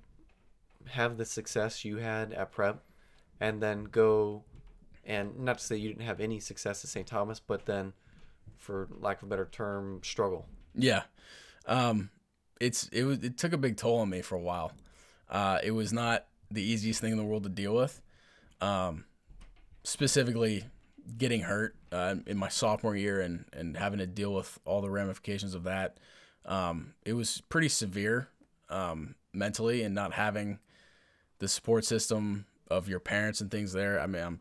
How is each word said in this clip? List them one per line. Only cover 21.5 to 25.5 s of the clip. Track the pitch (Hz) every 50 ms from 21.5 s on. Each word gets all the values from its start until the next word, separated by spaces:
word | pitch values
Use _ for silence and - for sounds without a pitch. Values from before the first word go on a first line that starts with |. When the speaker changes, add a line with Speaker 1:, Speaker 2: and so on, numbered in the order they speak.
| 101 104 110 107 - - - -
Speaker 2:
uh, | 87 90 90 92 98 92 -
in | - 101 101
my | 98 95
sophomore | - - 120 110 107 110 - 110 104
year | 98 101 101 98 98
and, | 92 87 85 87 - - -
and | 69 85 85 73 82
having | 101 101 101 101
to | 92 90
deal | 90 101 101 101 98
with | 95 92 - - - -
all | - 92 101
the | 98 98
ramifications | 98 101 101 95 92 - - - 101 98 101 98